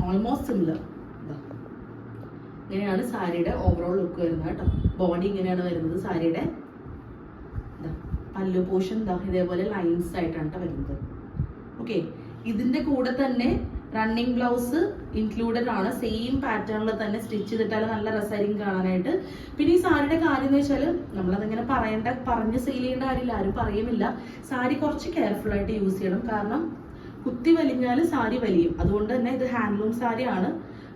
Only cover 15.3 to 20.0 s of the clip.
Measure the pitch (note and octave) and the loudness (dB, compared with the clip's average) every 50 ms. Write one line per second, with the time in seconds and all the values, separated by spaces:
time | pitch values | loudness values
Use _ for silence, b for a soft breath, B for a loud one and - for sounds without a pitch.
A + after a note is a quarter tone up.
15.3 | - A3+ A#3 A#3 A3+ A#3+ A#3+ B3 A3 G3 F#3+ A#3+ - - A#3+ A3 G#3+ A3 A#3 B3+ | 0 -2 0 0 0 0 0 0 0 0 0 0 -2 -2 -2 -2 -2 -2 -2 0
16.3 | C#4 C4+ - A#3 A3 G#3+ - A3 G#3+ G#3+ A3 A3 G#3+ G#3+ A3 G3+ G#3 A#3 - - | 0 0 0 0 -2 -2 -2 -2 -2 0 0 0 0 0 0 -2 -2 -2 -4 -2
17.3 | A3 G3 F#3+ - A3+ A3 A3 G3 A3 G#3+ A3 A3+ A3 G#3 G#3 A3 A3 G#3+ G3+ G#3+ | -4 -4 -2 0 0 0 0 2 2 0 0 0 0 0 0 0 0 0 0 0
18.3 | A3 G3+ G3+ G#3 G#3 G3+ G#3 G3 F#3+ F#3 F#3 F#3 F#3 F#3 F#3+ C4 F4 F#4+ B B | 0 0 2 2 0 0 0 0 0 2 2 2 2 2 2 2 0 0 B B
19.3 | B B B B B - D4+ E4 E4+ F4+ F4+ F4+ D#4 D4 | B B B B B 2 4 6 6 6 6 6 4 4